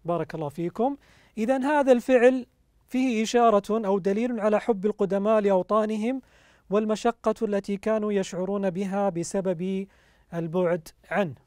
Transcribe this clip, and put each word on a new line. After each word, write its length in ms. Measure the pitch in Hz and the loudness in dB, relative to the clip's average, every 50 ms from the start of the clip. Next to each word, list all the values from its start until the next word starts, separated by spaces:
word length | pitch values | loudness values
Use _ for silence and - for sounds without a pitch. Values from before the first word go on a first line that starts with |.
| _ | _
بارك 300 | 165 175 170 156 - - | -4 -4 -4 -4 -6 -8
الله 140 | 160 151 143 | -8 -8 -8
فيكم. 480 | - - 170 175 - - - 269 285 - _ _ _ _ _ _ _ | -8 -6 -8 -6 -2 -2 -2 -2 -2 -6 _ _ _ _ _ _ _
إذن 260 | 214 220 220 262 269 254 | -4 -2 0 0 0 0
هذا 280 | 277 302 294 277 269 | 0 2 2 6 6
الفعل 540 | 254 240 - - 262 240 226 247 262 262 240 _ _ _ _ _ _ _ _ | 4 4 4 4 4 6 6 6 4 4 -6 _ _ _ _ _ _ _ _
فيه 360 | _ - 254 262 262 233 214 220 | _ -2 0 0 0 0 0 -2
إشارة 640 | 214 - 240 240 233 208 202 196 - 208 226 220 | 2 2 4 6 6 4 4 2 0 -2 -2 0
أو 120 | 190 202 202 | 0 0 0
دليل 400 | 170 196 196 214 233 247 247 220 | 0 0 0 0 -2 -2 -4 -2
على 200 | 196 214 214 202 | 0 2 0 2
حب 260 | - - 233 190 180 | 0 0 -2 0 0
القدماء 540 | 214 202 - 208 180 190 196 196 214 220 214 | -2 0 0 -2 -2 0 0 2 2 2 2
لأوطانهم 800 | 202 202 196 185 180 - 208 220 214 220 220 214 214 233 269 262 - _ _ _ _ _ _ _ _ _ | 4 2 2 2 0 0 0 0 0 0 -4 -4 -2 -4 -4 -6 -10 _ _ _ _ _ _ _ _ _
والمشقة 680 | 185 214 220 214 220 196 - 240 233 _ - 220 220 - | -2 0 0 0 -4 0 0 -2 -2 _ -2 -2 -2 -2
التي 360 | 233 208 202 202 196 - 202 | -2 -2 -2 -4 -2 -4 -8
كانوا 360 | 196 - 214 220 220 208 214 208 | -4 -2 -2 -2 0 -2 0 -2
يشعرون 560 | 196 185 - - 175 185 185 202 202 196 190 | -2 -2 -2 -6 -6 -4 -4 -4 -2 -2 -2
بها 400 | 165 185 202 190 196 202 202 202 | -2 -4 -6 -4 -2 -2 -2 -2
بسبب 760 | 170 170 170 - - 196 175 190 180 160 180 190 190 190 196 190 _ _ _ _ _ _ _ _ - | -2 -4 -6 -4 -4 -2 -2 -2 -2 -2 -4 -4 -4 -4 -6 _ _ _ _ _ _ _ _ _ -8
البعد 540 | 170 165 165 156 185 180 165 175 175 - - - _ _ _ | -8 -6 -4 -2 0 0 0 0 -2 -4 -14 -20 _ _ _
عنه. 240 | 165 185 202 156 123 - _ | -2 -2 -2 -2 -6 -14 _